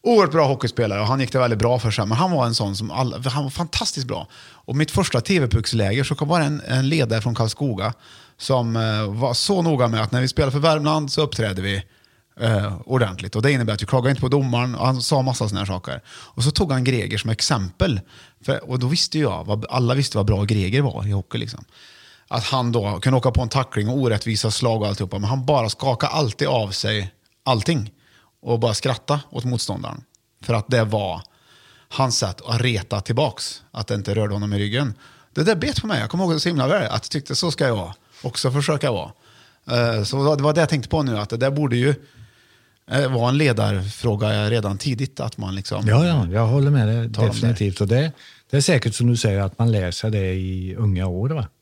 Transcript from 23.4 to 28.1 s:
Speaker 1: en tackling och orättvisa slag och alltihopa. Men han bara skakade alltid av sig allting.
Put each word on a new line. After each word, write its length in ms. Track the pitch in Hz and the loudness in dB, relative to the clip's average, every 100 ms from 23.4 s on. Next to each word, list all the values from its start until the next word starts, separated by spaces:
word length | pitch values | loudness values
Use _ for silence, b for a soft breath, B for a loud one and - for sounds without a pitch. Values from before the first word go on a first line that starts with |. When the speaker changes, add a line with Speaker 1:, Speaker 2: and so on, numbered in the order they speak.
Speaker 1:
en 80 | 120 | 0
tackling 400 | 139 127 - 104 | -2 -2 -2 -2
och 80 | 131 | 0
orättvisa 540 | 127 104 - 107 110 | 0 0 -2 -2 0
slag 300 | - 123 113 | 0 0 0
och 60 | 104 | -2
alltihopa. 320 | 98 95 101 | -4 -4 -4
Men 100 | 101 | -2
han 160 | 135 127 | -2 2
bara 240 | 143 113 | 2 2
skakade 420 | - 135 117 - | -2 -2 0 0
alltid 340 | - 135 - 139 | 0 -2 0 0
av 220 | 131 101 | 0 -2
sig 420 | 95 104 107 95 _ _ _ - | -4 -2 -2 -4 _ _ _ 0
allting. 460 | 120 101 160 104 b b | 0 2 -2 -2 b b